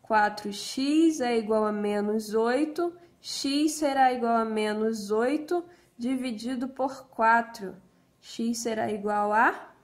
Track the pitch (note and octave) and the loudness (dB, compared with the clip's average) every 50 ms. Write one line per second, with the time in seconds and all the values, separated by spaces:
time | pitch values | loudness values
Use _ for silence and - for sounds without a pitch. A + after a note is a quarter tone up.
0 | _ - A3+ G#3+ G#3 G#3 G#3 - - G#3 G3+ - - - - - C4 C#4 D4+ D#4 | _ 2 2 2 2 2 0 -4 -8 -8 -8 -8 -10 -8 -6 -4 -2 2 4 4
1 | E4 E4 D#4 D4+ B3+ A#3+ A#3+ A3+ G#3+ G3+ A3 A3 G#3+ G#3+ G#3 G#3 G#3 G#3 G#3 G#3 | 4 4 4 2 -2 0 0 0 0 2 2 2 2 0 0 -2 -2 0 0 0
2 | G3+ G#3 G#3+ A3 G#3+ G#3+ G#3 A3 A3+ A#3 B3 C4 D4+ D4+ D4+ - F4 F4 E4+ - | 0 0 0 -2 -2 -2 0 0 2 2 2 0 0 -2 -2 -4 -4 -4 -4 -8
3 | - _ _ _ _ - - - - C#4 C#4 C#4+ D4+ D#4+ D4+ - D#4 C#4 C#4 C#4 | -20 _ _ _ _ -12 -10 -6 -4 0 0 2 2 2 0 0 -2 0 4 6
4 | C4 B3+ B3 A#3+ A#3 A#3 A#3 A3+ A3+ A3 A3 G#3+ G#3+ G#3+ G#3+ G#3+ A3 A3 A3+ G#3+ | 4 4 4 2 0 2 2 2 2 0 0 -2 0 0 0 0 0 -2 -2 -2
5 | G3+ G3 G#3+ A3 A#3 B3+ C#4+ D4+ D4+ - F4 F4 E4+ - - _ _ _ _ - | -2 -2 0 0 2 0 0 -2 -2 -2 -2 -4 -4 -6 -20 _ _ _ _ -8
6 | A#3+ B3 C4+ B3+ B3 C4 A3+ G#3 A3+ A#3+ C4 A#3+ C4 C4 C4+ - C4 C4+ C4+ - | -4 -4 -4 -2 -4 -6 -6 -6 -6 -6 -4 -4 -6 -6 -4 -4 -4 -4 -4 -8
7 | - _ - - A3 A3+ A3+ A#3 A#3 A#3 - - G3 F#3 F#3 - _ _ _ _ | -16 _ -2 2 4 6 6 4 2 0 -10 -12 -12 -12 -12 -14 _ _ _ _
8 | _ _ _ _ _ - - - A3+ A#3 A#3 A#3 - A#3+ A3 A3 A3+ G#3+ G#3 G#3 | _ _ _ _ _ -14 -8 -4 -4 -2 -2 -4 -4 -4 -2 -2 -2 -2 -4 -4
9 | G3 G#3+ G#3 G#3 G#3 G#3 G#3 A3 A#3+ D#4 G4 - - - - _ | -2 -2 0 0 0 2 4 4 4 4 2 -2 -12 -18 -20 _